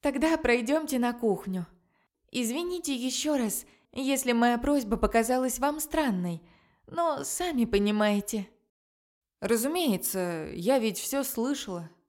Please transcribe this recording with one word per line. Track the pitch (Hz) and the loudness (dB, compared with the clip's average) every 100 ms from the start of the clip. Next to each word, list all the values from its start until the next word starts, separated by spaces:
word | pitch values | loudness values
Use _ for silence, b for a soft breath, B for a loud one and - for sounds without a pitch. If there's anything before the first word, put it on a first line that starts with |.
«Тогда | 285 277 320 320 | 0 2 2 4
пройдемте | 311 240 233 302 302 254 | 4 2 4 0 0 0
на | 240 | 0
кухню. | 240 226 190 - 185 170 _ _ _ _ _ _ | 0 0 0 -2 -6 -8 _ _ _ _ _ _
Извините | - 226 262 349 359 330 262 | -4 -2 -2 -4 -4 -4 -2
еще | 254 254 294 294 | -2 -2 0 0
раз, | 220 - - b b | 0 -4 -10 b b
если | - 269 269 262 | -6 0 0 2
моя | 233 240 240 | 4 4 4
просьба | 247 285 214 220 | 2 2 2 0
показалась | 220 233 226 254 254 240 | 2 2 2 2 0 0
вам | 277 302 | -2 -2
странной, | 302 320 294 185 180 165 b b b b b | -2 0 0 0 -2 -6 b b b b b
но | 330 339 285 | -2 -2 -2
сами | - - 349 285 233 | -4 -4 -2 0 2
понимаете». | 208 208 214 214 208 202 220 190 _ _ _ _ _ _ _ _ _ | 2 2 2 2 2 -2 -6 -8 _ _ _ _ _ _ _ _ _
«Разумеется, | 202 226 254 349 320 190 - 190 180 165 156 | 0 0 0 0 2 0 0 -4 -4 -4 -6
я | - 175 269 | -4 2 2
ведь | 220 190 | 2 -2
все | - 277 | -4 -4
слышала. | 269 - 240 285 - 175 165 _ | -2 -2 -2 -4 -6 -10 -10 _